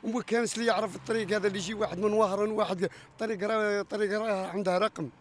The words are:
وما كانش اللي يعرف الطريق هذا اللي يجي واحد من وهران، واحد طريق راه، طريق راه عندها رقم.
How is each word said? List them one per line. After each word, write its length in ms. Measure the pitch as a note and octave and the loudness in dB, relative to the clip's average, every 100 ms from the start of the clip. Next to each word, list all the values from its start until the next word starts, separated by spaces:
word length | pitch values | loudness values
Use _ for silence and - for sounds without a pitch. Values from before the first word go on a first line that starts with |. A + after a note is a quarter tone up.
وما 180 | G#3+ A#3+ | -2 -4
كانش 320 | - A3+ A#3 | 0 0 2
اللي 120 | A3 A#3 | 0 2
يعرف 300 | G3 G#3+ F3+ | 2 0 -6
الطريق 360 | - A3+ G3 | -2 -2 0
هذا 160 | G#3 G3+ | 0 0
اللي 100 | G3 | -2
يجي 140 | F3 | -6
واحد 260 | G#3+ G#3 F3 | -2 -2 0
من 140 | G#3+ | 2
وهران، 380 | G#3+ G#3 G3 G#3 | 4 4 2 0
واحد 380 | G#3+ G#3+ F#3 F3+ - - - | 0 0 0 -2 -4 -20 -8
طريق 240 | A3 G#3+ | -4 -2
راه، 380 | G#3 A3 G#3 G3+ | 0 2 2 0
طريق 380 | G3 G#3 G#3 G#3 | -2 -2 0 0
راه 260 | A3+ G3 F#3+ | 0 -2 -2
عندها 300 | F3+ F#3 F3+ | -2 2 2
رقم. 320 | G#3+ - C#3+ - | 2 -2 -8 -8